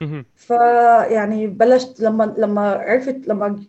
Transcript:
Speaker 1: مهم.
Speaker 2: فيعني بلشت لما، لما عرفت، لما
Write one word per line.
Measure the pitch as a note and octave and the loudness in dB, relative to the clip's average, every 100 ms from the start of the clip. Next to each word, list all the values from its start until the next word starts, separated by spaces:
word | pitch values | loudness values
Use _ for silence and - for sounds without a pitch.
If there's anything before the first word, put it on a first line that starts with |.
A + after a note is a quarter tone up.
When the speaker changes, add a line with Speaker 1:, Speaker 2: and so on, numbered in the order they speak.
Speaker 1:
مهم. | D#3 D3+ B2 _ | -12 -10 -14 _
Speaker 2:
فيعني | - A#3+ A#3+ A#3+ A#3+ A#3 - A3 G#3 A3 G#3+ | -4 2 2 4 4 4 2 -2 -2 -4 -4
بلشت | F#3 A#3 B3+ B3+ - | 0 4 4 0 -4
لما، | A3 A3 G#3+ G#3+ | -2 0 -2 -2
لما | G#3+ G#3 G3+ | -2 0 -2
عرفت، | G3 - B3 C4 C4 - | -2 -2 -2 -2 -8 -6
لما | G#3 G3+ G3+ | -4 -4 -6